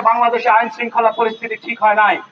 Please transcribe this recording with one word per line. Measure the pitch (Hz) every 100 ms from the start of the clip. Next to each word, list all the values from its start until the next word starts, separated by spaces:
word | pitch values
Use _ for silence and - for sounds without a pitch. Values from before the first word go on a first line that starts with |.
| 226
বাংলাদেশে | 233 240 233 240 220
আইন | 233 -
শৃঙ্খলা | 240 240 226 220
পরিস্থিতি | 226 220 226 220 -
ঠিক | -
হয় | 214 214
নাই। | 208 170 -